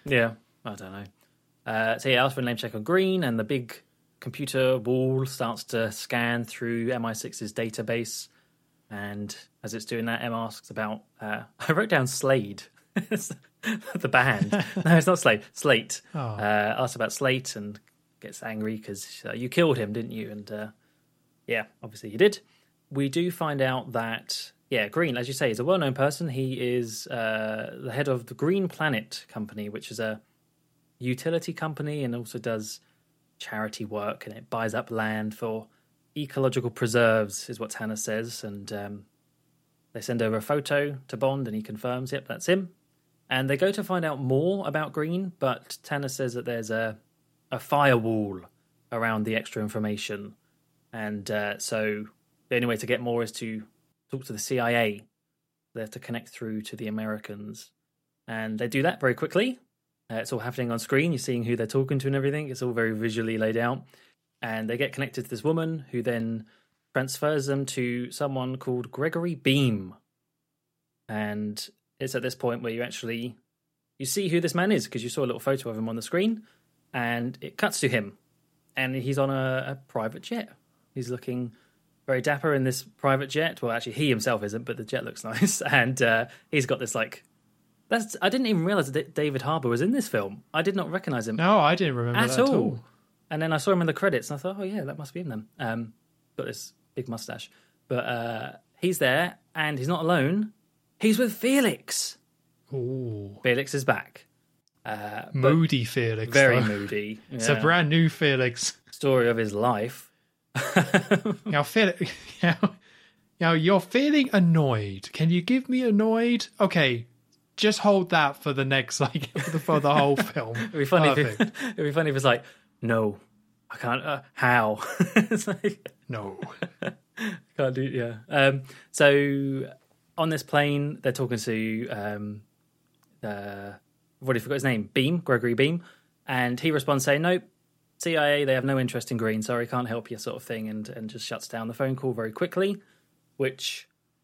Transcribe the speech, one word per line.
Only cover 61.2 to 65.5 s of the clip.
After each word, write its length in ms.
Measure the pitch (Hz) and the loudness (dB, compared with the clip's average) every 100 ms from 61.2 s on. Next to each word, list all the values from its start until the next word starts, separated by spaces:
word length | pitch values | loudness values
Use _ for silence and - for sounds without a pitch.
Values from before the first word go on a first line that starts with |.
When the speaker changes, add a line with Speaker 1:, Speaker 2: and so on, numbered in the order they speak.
| - 123 113 | -2 -2 0
Speaker 1:
who 100 | 120 | -2
they're 120 | - | 0
talking 320 | 139 135 143 | -2 0 -2
to 80 | 135 | 0
and 80 | 139 | 0
everything. 320 | 139 147 151 | 0 -2 -6
It's 120 | 127 | -6
all 120 | 127 | -4
very 180 | 117 113 | 0 0
visually 440 | 110 113 110 113 110 | 0 -2 -2 -2 0
laid 180 | 110 113 | 0 2
out. 300 | 120 135 - _ _ _ _ _ | 0 -2 -6 _ _ _ _ _
And 280 | 120 110 110 | -6 -4 -4
they 60 | 120 | -2
get 160 | 139 | -2
connected 320 | - 135 - | -4 -6 -6
to 60 | 120 | -8
this 140 | 117 | -4
woman 420 | 147 | -2